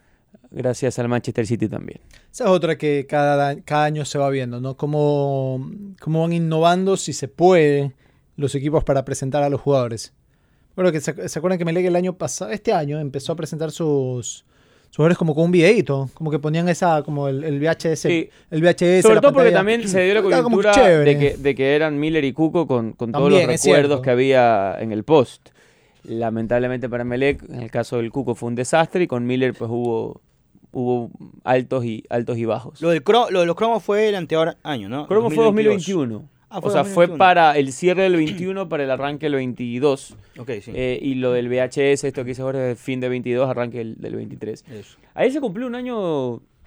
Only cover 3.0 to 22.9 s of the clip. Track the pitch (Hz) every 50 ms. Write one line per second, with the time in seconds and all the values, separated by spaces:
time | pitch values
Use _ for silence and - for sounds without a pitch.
3 | 135 - 151 147 143 143 143 143 143 143 143 - - - 147 151 151 151 156 151
4 | 143 - - 143 139 139 139 135 127 120 120 123 127 135 135 - 151 147 151 151
5 | 147 147 147 143 143 139 139 135 131 131 131 131 135 156 - 208 202 196 190 -
6 | - 156 160 160 165 170 170 170 165 160 160 160 165 170 175 185 185 190 190 180
7 | - 160 131 - 139 127 - - 170 185 185 170 151 147 143 143 139 135 - _
8 | _ _ _ _ _ _ _ - 143 127 - 139 131 151 147 151 - - 139 135
9 | 131 135 131 - 139 135 135 147 143 143 143 123 - 143 143 131 123 117 117 110
10 | - - _ _ _ _ _ _ _ _ _ _ _ _ _ 185 185 180 156 156
11 | - 165 151 - 185 - - 160 156 185 190 165 170 165 165 180 180 180 175 175
12 | 185 180 175 - 165 123 - - 185 220 220 208 - 240 208 170 151 143 147 156
13 | 147 139 131 139 - - 165 170 165 - 165 151 160 156 - - 170 151 147 139
14 | 131 127 127 123 107 101 - - _ _ _ _ _ _ _ _ _ _ - -
15 | 147 170 175 - 175 160 143 156 165 175 180 175 160 190 233 214 139 143 139 135
16 | 139 127 - - 160 156 147 147 147 151 156 165 175 180 165 - 190 175 160 151
17 | 139 - 147 143 143 139 135 135 160 160 143 139 147 160 165 - - 165 156 -
18 | - 175 175 160 - - _ _ _ _ 170 156 165 175 165 - 180 175 180 185
19 | 180 220 220 175 269 285 269 277 247 226 180 190 190 208 226 233 214 202 180 190
20 | 180 185 202 220 196 190 - 262 240 240 226 196 202 208 202 202 214 190 165 156
21 | 147 147 143 143 147 139 - - 135 139 131 127 135 135 147 151 156 156 147 143
22 | 151 156 160 156 139 135 123 - 160 156 156 175 156 127 131 120 113 110